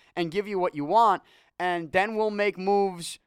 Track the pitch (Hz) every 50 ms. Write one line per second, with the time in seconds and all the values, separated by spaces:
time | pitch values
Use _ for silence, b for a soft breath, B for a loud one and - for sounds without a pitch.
0 | b b b 175 170 160 156 202 196 214 202 185 175 - - 143 143 151 202 226
1 | 233 208 180 147 b b b b b b b - 180 180 175 170 165 143 - 185
2 | 202 226 220 214 214 214 208 202 208 202 - 185 185 196 202 202 196 190 180 175
3 | 160 - - - _